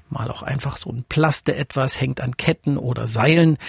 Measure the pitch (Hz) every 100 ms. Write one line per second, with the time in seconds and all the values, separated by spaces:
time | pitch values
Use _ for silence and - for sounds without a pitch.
0 | - - 113 - - 135 139 - - 120
1 | - 156 156 - - - 143 139 131 -
2 | 131 131 127 - - 160 147 143 123 120
3 | 113 113 139 165 165 143